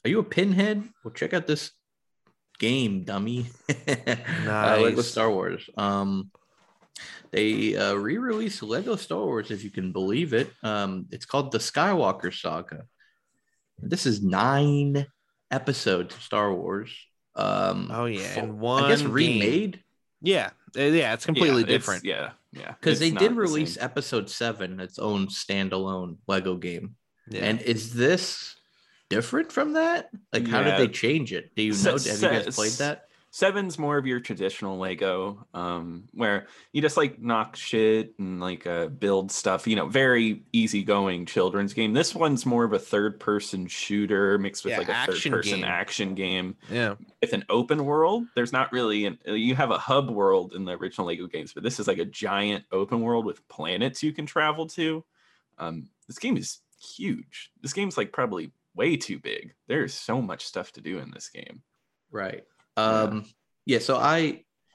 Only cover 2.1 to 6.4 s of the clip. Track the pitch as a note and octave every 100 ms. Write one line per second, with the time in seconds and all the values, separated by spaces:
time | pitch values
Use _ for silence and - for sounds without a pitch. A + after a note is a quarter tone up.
2.1 | _ _ _ _ - A2 C3 A2+ G2 F2
3.1 | G2 G#2+ B2 B2 - - C#3+ - B2 B2
4.1 | A#2+ - A2 G#2+ G#2+ A2 A2 A#2 B2 A#2
5.1 | A2+ A2+ G2 F2+ F2+ - - G2+ G2+ G2
6.1 | F#2+ G2 _